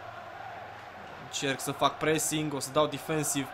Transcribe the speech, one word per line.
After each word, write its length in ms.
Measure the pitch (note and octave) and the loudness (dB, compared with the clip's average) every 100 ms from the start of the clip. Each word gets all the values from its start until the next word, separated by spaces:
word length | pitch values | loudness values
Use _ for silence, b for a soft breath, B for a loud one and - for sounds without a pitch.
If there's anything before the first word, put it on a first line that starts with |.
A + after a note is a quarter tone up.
| - - - - - - - - - - - - - | -12 -12 -12 -10 -10 -10 -10 -12 -12 -14 -12 -12 -8
Încerc 340 | - C#3 C3 | -2 0 0
să 120 | - | -2
fac 260 | C#3 C#3 - | 4 2 4
pressing, 560 | D3+ D#3 - D#3 D#3 | 4 4 4 2 0
o 60 | C#3 | 0
să 100 | C3 | 2
dau 140 | C#3+ D3 | 4 4
defensiv 600 | C#3 - D#3 C#3+ C#3+ C3 | 2 0 0 2 0 0